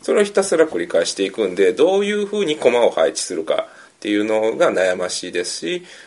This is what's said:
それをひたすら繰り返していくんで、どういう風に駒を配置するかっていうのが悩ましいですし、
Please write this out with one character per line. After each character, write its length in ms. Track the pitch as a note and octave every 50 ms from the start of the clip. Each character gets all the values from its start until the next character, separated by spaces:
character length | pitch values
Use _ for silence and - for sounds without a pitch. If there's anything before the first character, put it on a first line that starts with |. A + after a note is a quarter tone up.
| -
そ 120 | - -
れ 80 | G#3+ G#3
を 20 |
ひ 80 | G3+ -
た 100 | G3+ G3
す 140 | - F#3
ら 100 | D#3+ D#3+
繰 120 | D#3+ - E2+
り 100 | E2+ -
返 160 | - E2+ E2+
し 100 | - -
て 80 | - G2
い 80 | F#2+
く 160 | - A2+ G#2
ん 80 | F#2 F2+
で、 180 | F#2+ G2 F2+ F2+
ど 280 | A#2 D3 F3+ G3 G3
う 40 | G3+
い 80 | G3+ G#3
う 140 | G#3 G3+
風 180 | G3 G#3 G#3 G3
に 120 | D3+ D3+
駒 240 | - - B2 A#2 A#2+ A2
を 60 | F#2
配 200 | - E2 D#2+ D#2
置 120 | D#2+ - -
す 100 | - F2+
る 80 | E2 D#2+
か 220 | - C#2+ - -
っ 320 | - - - - - _ -
て 80 | - G#2
い 120 | G#2 G#2
う 40 | G#2+
の 320 | A2 A2 A2 A2 A2+ B2
が 160 | C#3 E3+ C#3 G2+
悩 240 | F2+ F#2+ F#2 F#2
ま 120 | F#2 F2+ F2+
し 200 | - - - F2+
い 40 | E2
で 120 | F2 F2+
す 140 | - - -
し、 280 | D#3+ E3+ F3+ F3 - - - - -